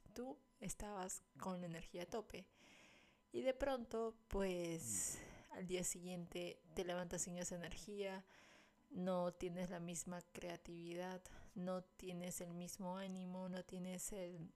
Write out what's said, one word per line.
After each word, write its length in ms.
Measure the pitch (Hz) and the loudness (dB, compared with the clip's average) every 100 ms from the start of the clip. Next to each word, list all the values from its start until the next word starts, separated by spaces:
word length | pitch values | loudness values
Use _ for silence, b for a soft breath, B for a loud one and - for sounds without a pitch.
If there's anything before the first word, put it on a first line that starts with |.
| - | -8
tú 240 | - 254 294 - - | -4 -4 -6 -12 -6
estabas 640 | 196 - 208 202 185 - - 135 | -4 -2 -2 0 0 -2 -8 -4
con 200 | 185 185 | 0 0
la 60 | 175 | 0
energía 360 | 165 - 175 | -2 -4 -4
a 40 | 175 | 0
tope. 400 | 233 220 180 - B B B B B B B - | 0 -2 -8 -10 B B B B B B B -2
Y 100 | 240 | 4
de 120 | 254 | 4
pronto, 600 | 254 277 262 226 226 226 226 - | 6 6 4 2 2 2 0 0
pues, 920 | 196 190 175 170 165 113 196 - - B B B | 4 6 6 4 2 0 2 2 0 B B B
al 140 | 196 180 | -4 2
día 160 | 180 | 4
siguiente 760 | 175 185 180 180 175 175 175 - - | 2 0 -2 -2 -2 -2 -2 -4 -6
te 100 | 175 | 0
levantas 380 | 180 175 175 175 | 2 2 2 0
sin 140 | 180 175 | 0 0
esa 200 | 180 175 | -2 -2
energía, 680 | 170 - - 202 196 190 - B B B B B - | -4 -6 -4 -2 0 -2 -8 B B B B B -8
no 420 | 262 185 180 180 | 0 4 4 4
tienes 380 | - 180 175 180 | 2 -2 0 0
la 100 | 175 | 0
misma 420 | 170 170 180 175 - | -2 -2 -2 -4 -6
creatividad, 880 | - 180 170 - 170 170 170 185 185 - B B | -6 -4 -6 -8 -6 -4 -2 -2 -2 -6 B B
no 280 | - 180 185 | -4 0 0
tienes 580 | 180 - 185 175 180 175 | -2 -8 -4 -2 -2 -2
el 140 | 175 | -4
mismo 420 | 175 175 - 185 185 | -4 -4 -2 -2 0
ánimo, 520 | 190 185 180 185 185 | -2 -2 -2 -2 0
no 160 | 185 | -2
tienes 480 | - 185 180 185 - | -2 -2 -2 -2 -2
el 400 | 202 175 175 170 | -2 -2 -2 -8